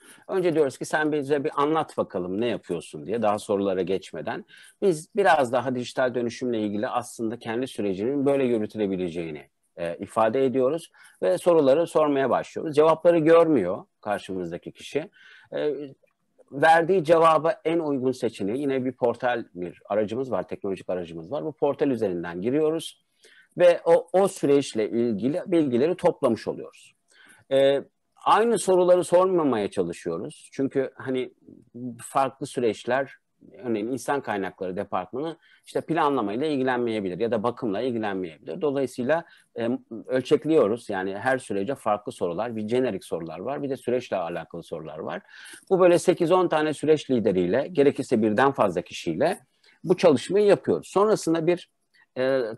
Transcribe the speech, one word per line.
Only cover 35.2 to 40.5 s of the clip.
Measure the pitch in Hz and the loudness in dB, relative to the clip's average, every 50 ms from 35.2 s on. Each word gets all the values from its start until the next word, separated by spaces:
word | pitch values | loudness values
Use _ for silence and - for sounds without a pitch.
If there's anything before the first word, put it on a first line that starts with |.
| 151 165 151 - _ _ _ _ _ | -8 -8 -10 -12 _ _ _ _ _
işte | - - - | -8 -6 -6
planlamayla | - - 165 170 156 147 139 131 107 101 101 120 151 | -4 -2 -2 0 0 0 0 0 -2 -2 -4 -4 -2
ilgilenmeyebilir | 160 147 131 131 131 127 123 123 113 110 107 98 92 87 85 | -2 -2 0 0 0 0 0 -2 -2 -2 -2 -4 -4 -4 -4
ya | 113 113 | -2 -2
da | 120 110 101 | -2 -2 -2
bakımla | 123 120 - 135 113 95 101 | -4 -4 -4 -6 -6 -4 -4
ilgilenmeyebilir. | 123 131 117 113 110 104 98 95 92 85 78 - 113 147 160 175 | -4 -4 -4 -4 -6 -6 -6 -6 -8 -8 -10 -14 -14 -12 -8 -4
Dolayısıyla, | 170 147 135 139 135 120 - - 120 127 156 170 170 - - _ _ _ _ - | -4 -4 -2 -2 -4 -4 -6 -6 -2 -2 -2 -2 -2 -8 -20 _ _ _ _ -6
e, | 117 117 127 135 - _ 117 107 - | -4 -4 -4 -6 -8 _ -16 -16 -8
ölçekliyoruz. | - 127 131 127 - 156 139 - 151 | -4 -4 -4 0 2 0 0 2 2